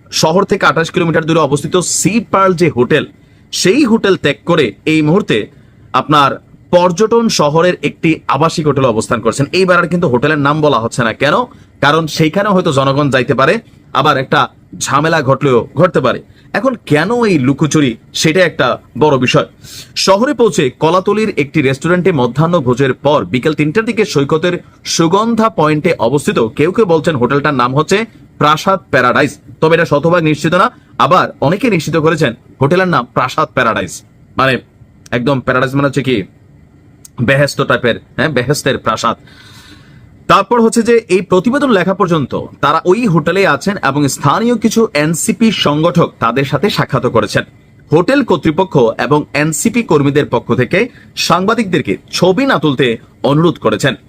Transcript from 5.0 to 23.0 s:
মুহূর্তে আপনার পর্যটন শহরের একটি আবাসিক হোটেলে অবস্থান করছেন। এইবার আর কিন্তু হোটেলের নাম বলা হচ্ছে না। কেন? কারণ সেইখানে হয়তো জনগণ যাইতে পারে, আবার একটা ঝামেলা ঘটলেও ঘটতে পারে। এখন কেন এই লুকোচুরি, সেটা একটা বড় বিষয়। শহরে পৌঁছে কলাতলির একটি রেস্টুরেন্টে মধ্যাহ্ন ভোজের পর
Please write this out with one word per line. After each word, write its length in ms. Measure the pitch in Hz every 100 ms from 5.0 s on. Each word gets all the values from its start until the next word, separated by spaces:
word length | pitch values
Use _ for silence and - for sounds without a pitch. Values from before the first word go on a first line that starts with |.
মুহূর্তে 460 | 151 196 214 113 104 - - - -
আপনার 560 | 131 139 151 135 - - - -
পর্যটন 580 | 175 180 170 220 233 226
শহরের 440 | - 147 160 180 -
একটি 360 | 147 - 165 156 -
আবাসিক 400 | 131 160 - 151
হোটেলে 200 | 131 131
অবস্থান 340 | 110 - 120
করছেন। 240 | 113 104 -
এইবার 280 | 175 185 175
আর 80 | 170
কিন্তু 200 | 175 170
হোটেলের 300 | 120 147 151
নাম 240 | 139 151
বলা 180 | 151 113
হচ্ছে 240 | 113 -
না। 100 | 113
কেন? 200 | - 139 202 247 - - -
কারণ 260 | 139 160 156
সেইখানে 420 | - 156 190 214
হয়তো 220 | 185 170
জনগণ 380 | 139 135 139 143
যাইতে 240 | 127 123
পারে, 260 | 127 139 226 - - -
আবার 240 | 131 151 135
একটা 320 | 135 143 120 - - -
ঝামেলা 440 | - 135 160 165
ঘটলেও 460 | 127 135 143 117 - 139
ঘটতে 240 | 180 170
পারে। 240 | 123 - - - -
এখন 220 | - 254 240 -
কেন 400 | 147 180 240 220
এই 140 | 160
লুকোচুরি, 580 | 127 143 151 151 135 113 -
সেটা 320 | - 160 185 175
একটা 320 | - 127 104 - 120
বড় 180 | 151 131
বিষয়। 280 | 123 143 - - - - - -
শহরে 380 | - 196 269
পৌঁছে 360 | 247 226 - 131
কলাতলির 640 | - 156 185 202 208 220 147
একটি 240 | 139 156
রেস্টুরেন্টে 500 | 165 131 165 180 190
মধ্যাহ্ন 480 | 147 123 135 165 175
ভোজের 340 | 123 120 135
পর 320 | -